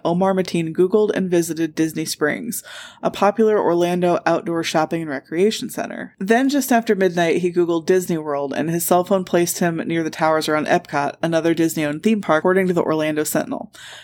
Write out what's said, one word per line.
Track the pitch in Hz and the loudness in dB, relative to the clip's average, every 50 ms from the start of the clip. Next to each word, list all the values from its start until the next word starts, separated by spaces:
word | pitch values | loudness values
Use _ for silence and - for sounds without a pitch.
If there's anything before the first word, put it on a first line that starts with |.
| - | -2
Omar | 165 170 175 190 190 190 | 0 0 2 2 2 2
Mateen | 185 180 - - 170 165 160 160 | 0 0 0 -2 -2 -2 -2 0
Googled | - 185 185 - 214 214 - - | 0 2 4 4 2 2 2 0
and | - 190 180 | 0 0 2
visited | 175 170 165 165 156 160 165 156 156 | 2 2 0 0 -2 -4 -4 -2 -2
Disney | 160 160 160 151 156 156 | -2 -2 -2 -2 -4 -6
Springs, | - - - 156 147 - 98 78 - - - - - - - - - - - - | -6 -4 -2 -2 -2 -2 -4 -6 -8 -8 -10 -10 -14 -16 -18 -18 -20 -10 -6 -6
a | - | -4
popular | - - 196 202 208 226 220 214 208 196 | 0 2 2 2 4 4 4 4 4 4
Orlando | - 151 175 170 175 175 175 180 180 175 170 - - | 2 2 2 2 2 2 0 2 2 2 2 2 2
outdoor | 160 170 - - 170 170 165 160 | 0 0 0 -2 -4 -4 -4 -2
shopping | - - 160 156 - 170 165 | -2 0 0 0 0 -2 -4
and | 165 156 | -6 -6
recreation | 135 135 - - - 170 196 220 - - - - | -8 -10 -10 -6 -2 0 0 0 0 -2 -8 -8
center. | - - - - - - - - _ - | -8 -8 -8 -8 -10 -12 -14 -14 _ -4
Then | 196 196 226 247 277 | 2 2 4 4 4
just | 262 285 277 262 - | 2 0 0 2 2
after | 247 233 226 - 214 | 2 2 4 2 2
midnight, | 190 190 185 170 180 170 165 - | 2 2 2 2 2 2 2 2
he | 175 180 175 | 0 0 0
Googled | 170 175 175 165 170 170 156 | 2 2 2 2 0 0 2
Disney | 170 185 185 175 175 170 | 2 2 2 2 0 -2
World, | 156 151 151 143 139 143 139 - | -2 -2 -4 -4 -4 -4 -4 -4
and | - 147 165 | -4 -2 -2
his | 165 170 - | -2 -2 0
cell | - 180 180 180 | 2 2 2 2
phone | - 196 190 185 | 2 0 0 0
placed | - - 175 175 170 - - | 0 0 2 2 0 0 -2
him | 185 170 165 | -2 -2 -2
near | 160 - - 165 165 160 | -2 -4 -2 -2 -2 -2
the | 156 | -4
towers | - - 160 160 160 156 151 | -2 0 2 2 2 2 0
around | 156 151 151 143 | 0 0 0 0
Epcot, | - 165 175 - - 156 143 143 - - - | 0 0 0 -2 -2 -4 -2 -2 -4 -4 -4
another | 165 165 165 160 156 170 165 | -2 0 0 2 2 2 2
Disney-owned | 170 165 160 - 165 151 147 147 160 | 2 0 0 0 -2 -2 -2 -2 0
theme | - 220 226 208 | 0 2 2 2
park, | - - 156 156 | 2 0 0 2
according | - 185 185 190 190 | 2 2 2 2 2
to | 180 175 | 2 2
the | 170 | 0
Orlando | - - 156 156 156 156 151 151 156 | 0 0 0 0 0 -2 -2 -2 -2
Sentinel. | - - 156 - - - - - - - - - - - - | -2 -2 -4 -4 -4 -8 -10 -10 -14 -18 -20 -20 -20 -20 -20